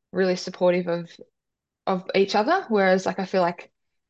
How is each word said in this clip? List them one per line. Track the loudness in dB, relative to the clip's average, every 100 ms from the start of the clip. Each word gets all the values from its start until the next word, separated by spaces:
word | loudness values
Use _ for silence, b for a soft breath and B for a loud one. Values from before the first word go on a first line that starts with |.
| _
really | -2 -2 -2
supportive | -6 0 2 2 -2
of, | -6 -8 -18 -20 _ _ _ _ _ -4
of | -4 -2
each | 0 2 2
other. | 2 0 0
Whereas, | 2 4 2 0
like, | -4
I | -2
feel | 0
like | 0 -2 -12 _ _ _ _